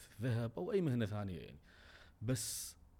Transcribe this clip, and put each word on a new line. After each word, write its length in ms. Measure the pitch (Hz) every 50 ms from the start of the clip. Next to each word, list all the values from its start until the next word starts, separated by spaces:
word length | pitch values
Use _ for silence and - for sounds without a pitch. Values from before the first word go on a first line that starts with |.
| - - - -
الذهب 340 | 107 131 117 113 120 113 110
أو 160 | - 180 202 233
أي 80 | 196
مهنة 260 | 180 151 123 120 113
ثانية 340 | 95 101 104 104 98 90 76
يعني. 180 | 60 - - 73 - - - - - - - - - - - - 110
بس، 540 | 110 131 127 - - - - - - - - - - - -